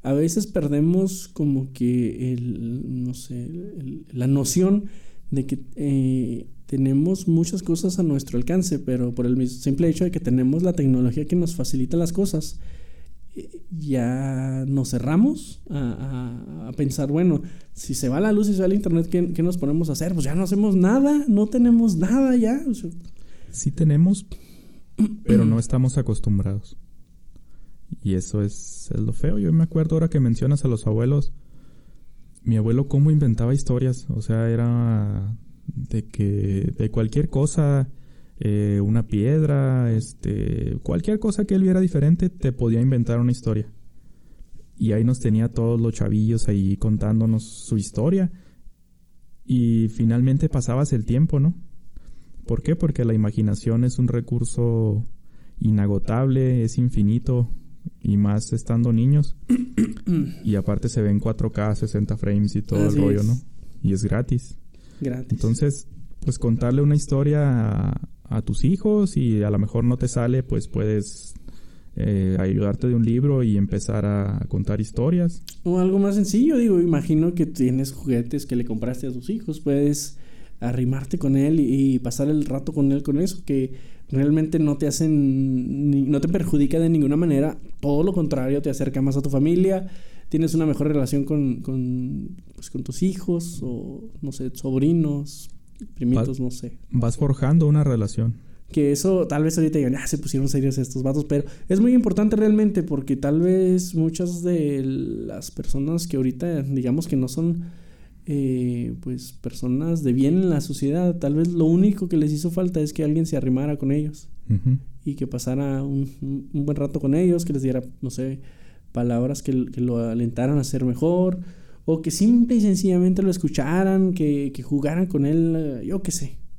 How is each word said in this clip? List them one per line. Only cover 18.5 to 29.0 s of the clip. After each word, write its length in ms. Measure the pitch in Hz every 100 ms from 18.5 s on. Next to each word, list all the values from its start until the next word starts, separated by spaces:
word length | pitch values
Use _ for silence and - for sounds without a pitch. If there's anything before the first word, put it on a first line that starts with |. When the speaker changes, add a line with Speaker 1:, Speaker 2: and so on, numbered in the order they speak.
Speaker 1:
se 60 | 190
va 80 | 185
el 60 |
internet, 340 | 202 190 165 165
¿qué, 240 | 180 175
qué 80 | 165
nos 160 | 170 180
ponemos 320 | 139 156 160
a 40 |
hacer? 200 | 135 165
Pues 120 | 175 135
ya 100 | 160
no 80 |
hacemos 320 | 185 202 208 190
nada, 500 | 180 254 277 294 285
no 200 | 202 214
tenemos 480 | 247 240 233 226 170
nada 400 | 190 254 262 247
ya, 260 | 220 277 277
o 40 | 208
sea. 160 | 170 - - - - - -
Speaker 2:
Sí 220 | - 139
tenemos, 560 | 139 156 147 175 202 - - - - - - - - 214 214
pero 200 | - -
no 140 | 110 113
Speaker 1:
<clears throat> 60 | 120
Speaker 2:
estamos 320 | 127 131 135
acostumbrados. 800 | 123 107 - 98 95 98 - - - - - - - - - - - - - -
Y 140 | 101 92
eso 260 | 90 104
es, 480 | 101 - - - -
es 80 |
lo 140 | 110